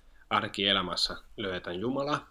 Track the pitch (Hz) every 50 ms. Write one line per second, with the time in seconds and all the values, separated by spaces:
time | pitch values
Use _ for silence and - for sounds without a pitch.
0 | - - - - - - 107 104 104 104 - - 98 101 98 95 92 90 82 -
1 | - - 87 - - - - - 110 95 90 87 - 95 87 90 104 120 135 135
2 | 139 143 147 143 - -